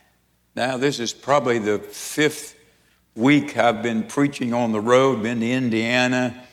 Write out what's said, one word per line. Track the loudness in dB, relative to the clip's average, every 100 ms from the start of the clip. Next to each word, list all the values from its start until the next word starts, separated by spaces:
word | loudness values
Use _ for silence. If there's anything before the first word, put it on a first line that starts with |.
| _ _ _ _ _ -6
now, | -4 0
this | -2 -2
is | -6
probably | -6 0 2 2 0
the | 0 -2
fifth | -4 -14 -8 0 0 0 -12 -20 _ _ _ _ _ 0
week | 4 4 2 2
I've | 2 2
been | -2 -2
preaching | -2 0 -2 -2 -4
on | -2 0
the | 0
road, | 4 4 4 2
been | -2 -2
to | -2
Indiana. | 0 0 0 0 0 2 0 -2 -6 -18